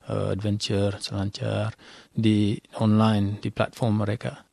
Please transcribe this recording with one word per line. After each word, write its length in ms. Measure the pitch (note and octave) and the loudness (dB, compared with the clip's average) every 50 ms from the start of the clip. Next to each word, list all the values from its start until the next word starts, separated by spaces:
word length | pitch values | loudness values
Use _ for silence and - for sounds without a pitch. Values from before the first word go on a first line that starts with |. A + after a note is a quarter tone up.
| _ - | _ -4
eh, 240 | G#2+ G2+ G2+ G2+ G2+ | -4 -2 -2 -2 -2
adventure, 640 | F#2+ G#2 G#2+ G2+ G#2 - - A2 G2 G2+ G2+ G2 G2+ | -2 -2 -2 -2 -2 -2 -2 0 0 0 0 -2 -4
selancar 720 | - - - G2+ G2 G2+ - - A2+ A2 G#2+ G#2 G#2 A2 - _ - - - - - _ | -8 -6 -4 -4 -4 -4 -6 -6 -4 -4 -2 -2 -4 -4 -6 _ -20 -20 -20 -20 -20 _
di 480 | _ - A2 A2 G#2+ G#2 G#2 G2+ A2+ - _ _ - - A2+ | _ 0 2 4 4 4 4 2 0 -4 _ _ -4 0 2
online, 560 | G#2+ G#2+ G#2+ A2 A2 A2 G#2 G2+ G2 G#2 G2+ | 4 6 6 6 4 4 2 0 0 -2 -4
di 80 | - | -6
platform 560 | G2+ - - A2+ - - - C3 A#2 G#2 G#2+ G#2+ | -8 -2 -2 -2 -2 -2 -2 0 0 2 0 0
mereka. 400 | G2+ G#2+ B2+ - B2 C3+ - - _ | -2 -4 -4 -6 -8 -10 -10 -20 _